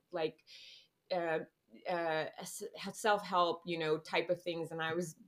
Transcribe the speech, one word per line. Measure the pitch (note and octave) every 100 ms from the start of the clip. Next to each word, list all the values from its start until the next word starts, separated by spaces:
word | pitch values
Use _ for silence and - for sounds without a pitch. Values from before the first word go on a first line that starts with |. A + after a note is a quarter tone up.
| _
like, | F3 D#3+ - - - - - _ _ -
uh, | F3+ E3+ D#3+ - _ _ - -
uh, | F3 E3 D#3 C#3+ -
s-, | F#3 - G#3 E3 F#3+
self-help, | - A3 G3+ F#3 F3+ E3+ D#3+ F3+
you | E3
know, | D#3 D#3
type | - E3+ E3+
of | F3
things. | F3 E3 D#3+
And | E3
I | D#3+
was | E3+ E3 -